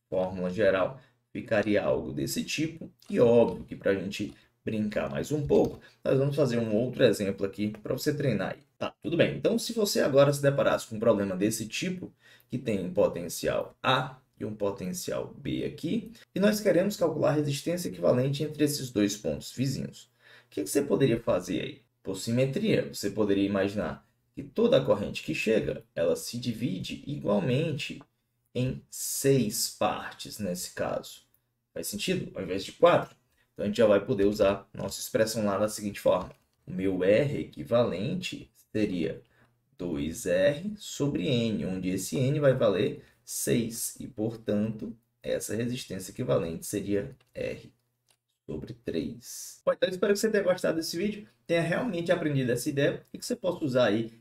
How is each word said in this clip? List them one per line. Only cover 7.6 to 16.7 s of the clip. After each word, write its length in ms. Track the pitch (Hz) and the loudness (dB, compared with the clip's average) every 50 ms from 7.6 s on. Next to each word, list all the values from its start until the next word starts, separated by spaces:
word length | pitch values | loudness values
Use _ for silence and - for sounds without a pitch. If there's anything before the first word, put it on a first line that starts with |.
| 104 107 107 - | -4 -4 -4 -6
pra 120 | - - - | -6 -6 -6
você 200 | 127 - 151 147 | -2 -2 -2 -2
treinar 380 | 143 147 135 113 95 92 - | 0 0 -2 0 0 -2 -4
aí. 80 | - - - _ _ _ | -6 -10 -14 _ _ _
Tá, 160 | - - - _ | -8 -8 -8 _
tudo 160 | - - 160 175 | -6 -2 2 2
bem. 180 | 127 104 143 | 2 2 2
Então, 220 | 143 139 160 214 233 | 0 0 0 0 0
se 160 | - - 226 | -2 -4 -2
você 280 | 233 208 208 - 226 | -2 0 0 2 2
agora 300 | - 156 135 135 139 139 | 2 4 6 6 6 6
se 120 | 143 143 139 | 4 4 2
deparasse 420 | 139 139 139 - 101 78 - - | 2 2 4 2 2 2 0 -2
com 120 | - 113 107 | -6 -6 0
um 20 | |
problema 360 | 113 117 110 104 101 98 95 | 4 4 4 4 2 0 0
desse 320 | 92 98 110 113 - 113 107 | 0 0 0 0 -2 -6 -6
tipo, 460 | - - - 185 180 185 - - - _ _ - - - _ _ | -6 -6 -4 -4 -6 -6 -10 -12 -16 _ _ -20 -20 -20 _ _
que 60 | - 123 | -10 -6
tem 260 | - - 107 98 87 | -4 -4 -2 -2 -4
um 80 | 90 90 | -2 2
potencial 840 | 98 98 87 - 85 87 85 - - - 73 62 52 - - - _ | 2 2 4 2 -2 -8 -8 -8 -4 -2 -2 -2 -2 -4 -6 -10 _
A, 380 | - - 131 135 139 - - - _ _ _ _ | 0 0 2 2 0 -4 -8 -14 _ _ _ _
e 60 | - | -8
um 100 | 110 107 | -8 -6
potencial 760 | 107 - 101 95 - 92 90 90 90 - - - 62 - - - - | -4 -2 -4 -2 -4 -6 -6 -6 -6 -6 -4 -4 -4 -4 -6 -10 -10
B 280 | 143 139 131 127 - | -6 -4 -4 -2 -4
aqui, 480 | - - - - 165 190 233 - - - - - _ _ | -4 -6 -6 -4 -4 -2 -4 -4 -6 -14 -20 -20 _ _
e 60 | 175 | 2
nós 220 | 190 208 214 - | 4 4 4 4
queremos 340 | - 202 | 2 4